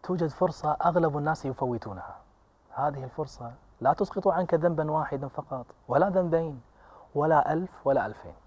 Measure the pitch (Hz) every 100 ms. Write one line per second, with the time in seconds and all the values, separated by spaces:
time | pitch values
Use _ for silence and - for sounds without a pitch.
0 | - 180 160 - 185 - 151 151 170 170
1 | 165 147 147 156 139 127 131 117 113 92
2 | - - - _ _ _ _ - 147 143
3 | 131 - 151 - 120 123 _ _ 113 -
4 | 196 - 196 175 180 165 170 160 151 156
5 | 143 139 135 - - 131 120 - - 131
6 | 190 185 175 165 165 135 - _ - -
7 | - 147 151 156 - 156 185 - 139 135
8 | 110 110 95 -